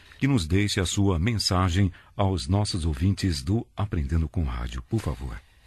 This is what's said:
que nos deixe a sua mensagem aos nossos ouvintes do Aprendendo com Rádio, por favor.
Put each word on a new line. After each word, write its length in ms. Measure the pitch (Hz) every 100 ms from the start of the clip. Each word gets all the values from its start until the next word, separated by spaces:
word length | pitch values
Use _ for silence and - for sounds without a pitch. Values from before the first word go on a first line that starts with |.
| - -
que 80 | 135
nos 200 | 127 78
deixe 340 | 95 104 104
a 60 | 85
sua 320 | - 98 85
mensagem 760 | 104 104 - 90 92 85 95 - - -
aos 320 | 98 92 -
nossos 360 | 98 104 95
ouvintes 580 | 82 71 95 95 95 73
do 240 | 69 113 - -
Aprendendo 520 | 104 87 69 82 78
com 140 | 90
Rádio, 400 | 73 62 60 64
por 180 | - 110
favor. 400 | - 65 65 52 - _